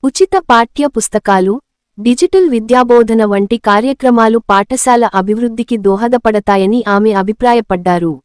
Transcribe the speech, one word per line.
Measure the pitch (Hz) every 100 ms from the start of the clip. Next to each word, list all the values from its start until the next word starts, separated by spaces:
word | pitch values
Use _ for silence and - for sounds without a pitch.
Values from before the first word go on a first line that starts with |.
ఉచిత | 269 - 381 381 -
పాఠ్య | 233 233 - 285 233
పుస్తకాలు, | - 214 - 190 190 233 _ _ _ -
డిజిటల్ | 220 247 359 381 359 233
విద్యాబోధన | 220 247 247 240 220 226 208
వంటి | 202 202 233 -
కార్యక్రమాలు | 202 254 277 254 233 220 226 -
పాఠశాల | 196 202 254 - 240 226 196
అభివృద్ధికి | 190 214 240 226 233 233 196
దోహదపడతాయని | 196 240 247 233 214 208 196 190 240 220 202
ఆమె | 220 196
అభిప్రాయపడ్డారు. | 196 220 240 240 220 185 180 175 170 135